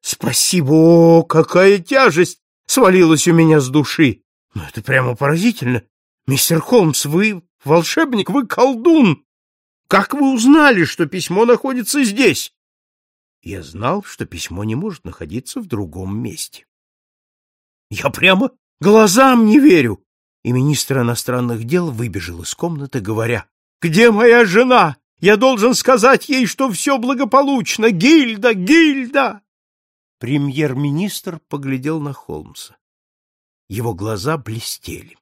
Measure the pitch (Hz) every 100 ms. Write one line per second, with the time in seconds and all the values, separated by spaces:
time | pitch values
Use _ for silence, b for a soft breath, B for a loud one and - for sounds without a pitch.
0 | - - 135 127 - 180 135 160 165 170
1 | 165 165 160 160 156 175 196 202 170 269
2 | 254 156 180 - _ _ - - 208 185
3 | 165 156 175 165 160 156 127 143 135 -
4 | 147 98 _ _ _ 101 78 - 110 131
5 | 123 117 139 165 226 - 123 123 _ _
6 | _ _ - 131 - 165 - 247 165 139
7 | 143 160 214 190 _ _ 135 165 160 -
8 | 311 220 185 240 226 - 254 240 262 320
9 | 220 143 _ _ _ _ _ _ _ 196
10 | 196 277 269 262 240 311 294 208 156 -
11 | 156 185 - 180 233 240 269 254 208 285
12 | 240 208 240 131 - _ _ _ _ _
13 | _ _ _ _ 90 92 76 87 120 196
14 | - - - 85 - 85 107 113 214 175
15 | - - 80 107 - 262 196 107 92 85
16 | 95 104 120 85 - - _ _ _ _
17 | _ _ _ _ _ _ _ _ _ 110
18 | 139 - 180 190 262 _ _ _ 170 214
19 | 214 202 269 240 220 254 285 175 120 101
20 | _ _ _ _ 117 127 139 143 - 139
21 | 117 117 - 123 123 113 113 175 170 113
22 | 117 95 85 87 82 - 170 156 139 131
23 | 98 110 113 113 - _ _ _ 170 160
24 | 233 214 240 240 220 190 254 247 170 135
25 | _ _ 185 208 254 240 226 240 - 254
26 | 233 254 - 262 220 - 269 175 285 269
27 | 247 262 262 277 277 269 170 - 226 175
28 | 233 320 247 214 240 220 180 320 320 269
29 | 247 277 240 202 _ _ _ _ _ _
30 | _ _ 117 143 143 135 151 127 147 147
31 | 196 - - 170 _ 143 135 135 139 160
32 | 143 135 - 76 - - - _ _ _
33 | _ _ _ _ _ _ _ 101 117 90
34 | 104 107 117 160 113 113 - - - 82
35 | - _